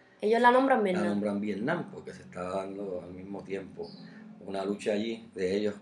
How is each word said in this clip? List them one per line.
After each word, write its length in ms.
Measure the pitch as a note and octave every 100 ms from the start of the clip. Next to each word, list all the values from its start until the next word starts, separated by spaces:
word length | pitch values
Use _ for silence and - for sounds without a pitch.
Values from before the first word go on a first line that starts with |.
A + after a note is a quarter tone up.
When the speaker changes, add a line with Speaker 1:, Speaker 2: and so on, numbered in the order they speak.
| _ -
Speaker 1:
Ellos 200 | G#3 A3+
la 100 | B3
nombran 260 | B3+ C4+ B3
Speaker 2:
la 60 |
Speaker 1:
Vietnam. 220 | G3+ F#3 -
Speaker 2:
nombran 340 | - G2+ G2+
Vietnam, 500 | G#2+ G2 B2+ E3+ C#3
porque 220 | - -
se 80 | -
está 200 | - F#2
dando 580 | F2+ F#2+ G2 G2 G2+ F2+
al 100 | F2
mismo 300 | F#2 G2 G2
tiempo 460 | F#2 F#2+ F2 F2 E2+ - - - - - -
una 180 | F#2+
lucha 280 | F#2+ G2+ A2+
allí 360 | G#2 A2+ A#2 -
de 220 | - F#2 G2
ellos 180 | G#2 G2+